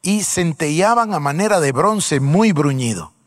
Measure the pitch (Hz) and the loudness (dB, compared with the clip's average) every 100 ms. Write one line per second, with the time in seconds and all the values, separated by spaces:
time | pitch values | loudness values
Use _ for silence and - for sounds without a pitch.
0 | 185 208 185 - 170 147 156 156 202 233 | -2 -2 -2 -2 -2 -2 -2 0 2 2
1 | 226 185 143 147 214 208 147 131 185 214 | 0 -2 -2 -2 0 2 0 2 0 0
2 | - 143 139 165 220 156 151 131 120 98 | -2 0 2 2 2 2 0 0 -4 -6
3 | 80 _ | -10 _